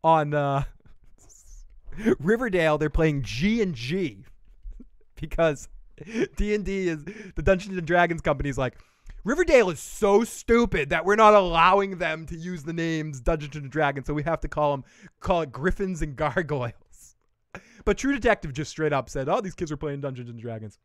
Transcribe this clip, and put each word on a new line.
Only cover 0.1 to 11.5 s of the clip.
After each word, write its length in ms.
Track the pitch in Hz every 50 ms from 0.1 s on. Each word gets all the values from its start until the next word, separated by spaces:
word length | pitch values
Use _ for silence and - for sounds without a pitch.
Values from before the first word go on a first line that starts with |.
| 160 160 151 147 147
uh, 300 | 147 143 139 139 135 139 - - - _ - - - - - - _ _ - _ - _ - - - - - - - _ - - 165
<laughs> 200 | 214 220 370 -
Riverdale, 580 | 135 170 220 233 262 240 185 180 165 160 151
they're 140 | 147 156 151
playing 320 | - - 160 156 147 139 127
G 400 | 95 101 117 151 208 220 233 220
and 120 | 185 160
G 480 | 113 117 127 160 190 190 139 104 98 - - - - - - - - - -
<laughs> 440 | - - - - - - - _ _
because 520 | - 151 156 - - 170 160 147 - - - - - - - - - 143 180 226 220 381 392 -
D 180 | - 214 208 208
and 80 | 214 196
D 260 | 165 196 196 190 175
is, 160 | 165 156 147 160 208 214 214 190 -
the 60 | - 151
Dungeons 360 | 165 196 180 196 208 190 185
and 80 | 165
Dragons 340 | 147 175 175 175 170 175 160
company 300 | - 170 147 131 139 143
is 80 | 135 131
like, 200 | 131 123 - - - _ _ _ _ - - - -
"Riverdale 460 | 185 262 320 370 339 320 254 220 180
is 100 | 165 -
so 440 | - - - - 214 202 196 226 233
stupid 680 | 214 - - - - 233 233 233 220 - 175 143 143
that 140 | 170 165 160
we're 120 | 185 202
not 180 | 214 220 214 208
allowing 640 | 208 190 175